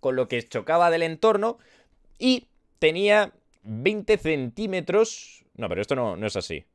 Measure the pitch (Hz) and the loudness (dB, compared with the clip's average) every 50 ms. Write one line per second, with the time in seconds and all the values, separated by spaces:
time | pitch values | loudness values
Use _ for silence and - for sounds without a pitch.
0 | - 135 131 127 127 110 123 120 117 _ - 120 101 - 156 170 175 170 165 165 | -2 -2 0 0 -2 -2 -2 -6 -6 _ -8 -8 -2 0 2 4 4 4 4 2
1 | 170 165 165 156 - 220 220 208 202 226 247 _ _ _ _ _ _ _ _ _ | 0 -2 -4 0 2 2 2 4 0 -2 -4 _ _ _ _ _ _ _ _ _
2 | _ _ _ _ 208 254 262 240 - _ _ _ _ _ _ _ - 156 156 175 | _ _ _ _ 0 2 2 0 -2 _ _ _ _ _ _ _ 0 0 2 2
3 | 196 208 208 214 208 185 - _ _ _ _ _ _ 104 110 107 127 185 214 214 | 2 4 4 4 4 2 -4 _ _ _ _ _ _ -12 -10 -2 -2 -2 -2 -2
4 | 196 - 214 196 - 156 160 143 131 120 113 - 214 214 185 185 165 - 180 208 | 0 0 0 0 2 -2 -2 -2 -2 -6 -6 -6 -6 -4 -4 -4 -4 0 2 2
5 | 226 220 - - - - - - _ _ _ - 113 95 92 85 104 - 143 131 | 2 2 0 -14 -18 -20 -20 -20 _ _ _ -10 -6 -4 -4 -4 -2 -2 -2 -2
6 | 123 110 92 82 107 107 - 101 90 - 85 71 - _ _ | -2 -4 -4 -4 -6 -4 -4 -4 -6 -6 -10 -12 -12 _ _